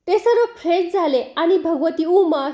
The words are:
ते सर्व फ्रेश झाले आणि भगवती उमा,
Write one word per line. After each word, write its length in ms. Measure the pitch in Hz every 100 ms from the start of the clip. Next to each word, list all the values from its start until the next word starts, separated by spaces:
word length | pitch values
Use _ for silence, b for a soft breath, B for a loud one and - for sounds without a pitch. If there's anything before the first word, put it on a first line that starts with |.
| -
ते 120 | 392
सर्व 260 | 466 466 466
फ्रेश 480 | - 330 349 349
झाले 300 | 392 320 262 - -
आणि 200 | 339 370
भगवती 480 | 330 302 320 330 320
उमा, 440 | 370 349 302 277